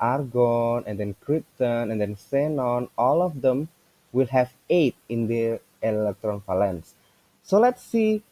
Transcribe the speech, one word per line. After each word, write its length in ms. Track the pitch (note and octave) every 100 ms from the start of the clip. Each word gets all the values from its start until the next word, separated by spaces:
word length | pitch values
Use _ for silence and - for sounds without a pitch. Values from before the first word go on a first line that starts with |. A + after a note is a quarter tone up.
argon, 840 | A2+ C3+ C3+ B2 A#2+ A#2 A#2 A#2+ A2
and 120 | G#2
then 160 | G2+ G2
krypton, 640 | - D#3 - _ B2 A#2 A#2
and 100 | A2
then 160 | G#2 G#2
xenon, 720 | - C#3 D3+ D3 B2+ B2 B2 -
all 260 | A#2+ D#3
of 180 | F3+ D3
them 260 | C3 B2+ D#3+ _ _ _ _
will 140 | B2 C3
have 260 | C3 B2+ _ _
eight 280 | F3+ C#3+ - _
in 200 | A#2 A2+
their 320 | A#2 A2+ A2+ _ _
electron 600 | A#2 G#2+ G#2+ G2 G#2+ G#2 G2+
valence. 480 | F#2 G2+ F2 - _ _ _ _ _
So 160 | - G3
let's 240 | A#3+ B3
see, 400 | - A3+ A3 G#3+ -